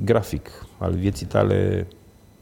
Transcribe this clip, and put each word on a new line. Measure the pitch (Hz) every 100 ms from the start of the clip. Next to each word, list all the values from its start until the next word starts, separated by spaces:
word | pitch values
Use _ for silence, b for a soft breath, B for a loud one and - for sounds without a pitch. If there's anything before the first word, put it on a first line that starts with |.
grafic | 101 113 101 71 - - - -
al | 92
vieții | 90 98 - 92
tale, | 101 101 98 95 95 92 - - - - -